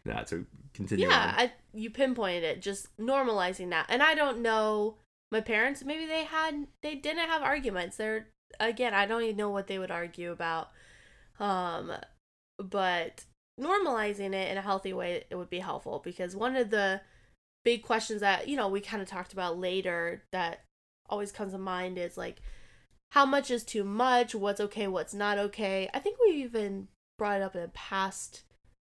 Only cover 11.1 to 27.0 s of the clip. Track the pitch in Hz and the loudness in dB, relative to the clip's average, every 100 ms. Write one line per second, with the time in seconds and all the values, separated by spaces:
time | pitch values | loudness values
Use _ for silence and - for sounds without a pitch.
11.1 | - - - 202 185 180 170 165 - - | -20 -20 -4 0 2 0 -4 -6 -10 -12
12.1 | _ _ _ _ - 196 202 185 175 165 | _ _ _ _ -14 -4 0 2 2 -2
13.1 | - - _ _ - 294 403 339 233 208 | -8 -20 _ _ -6 2 2 2 2 0
14.1 | 202 196 190 190 190 196 190 190 185 180 | -2 -2 -2 -2 -2 0 -2 -2 -4 -2
15.1 | 175 - 180 175 175 175 - - - 175 | -4 -6 -8 -6 -6 -6 -6 -6 -6 -8
16.1 | 175 180 190 240 262 220 208 196 196 - | -6 -6 -2 0 2 2 4 4 0 -4
17.1 | - - _ _ _ 233 233 - 220 - | -20 -20 _ _ _ 2 2 2 0 0
18.1 | 214 202 190 - 285 202 196 202 220 185 | 2 4 2 2 0 2 0 -2 -6 -6
19.1 | 190 185 190 180 170 180 190 180 170 170 | -8 -8 -4 -2 0 0 0 0 0 -2
20.1 | 180 - 185 170 - _ _ _ _ - | -4 -6 -2 -2 -4 _ _ _ _ -6
21.1 | 208 202 - 202 190 190 185 185 180 175 | -4 -4 -6 -6 -4 -4 -4 -4 -4 -6
22.1 | - 175 - - - - - _ _ _ | -6 -10 -10 -14 -14 -18 -20 _ _ _
23.1 | 285 269 285 277 240 - 220 196 208 254 | 6 6 4 2 -2 0 -2 -2 2 6
24.1 | 247 240 220 202 202 208 214 202 185 165 | 6 4 0 -2 0 -2 -2 -2 -2 -4
25.1 | 202 208 202 202 202 196 190 185 277 392 | -2 0 2 0 -2 -2 0 -2 -2 -4
26.1 | 466 453 302 247 233 202 196 196 _ | 6 6 6 0 -2 -2 -4 -10 _